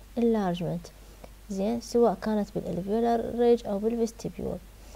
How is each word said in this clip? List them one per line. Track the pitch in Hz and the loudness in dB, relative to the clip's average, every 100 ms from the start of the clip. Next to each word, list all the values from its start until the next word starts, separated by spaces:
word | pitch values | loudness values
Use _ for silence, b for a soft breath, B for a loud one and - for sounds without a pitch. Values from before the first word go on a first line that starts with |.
| B - | B 0
enlargement. | 233 220 190 175 156 170 - - B B B - - | 2 4 0 -2 -2 -4 -8 -20 B B B -18 -10
زين، | 190 208 240 | -4 -2 -2
سواء | - 240 226 190 | 0 4 4 2
كانت | 214 214 202 208 | 0 -2 -2 -6
بالالفيولار | 185 175 196 226 233 233 233 233 | -4 -4 -2 0 2 0 -2 2
ريج | 240 233 - | 4 4 2
أو | 202 | -2
بالفيستيبيول. | 220 233 226 - 175 - - 180 - B B | -2 0 -2 -4 -10 -6 -8 -8 -12 B B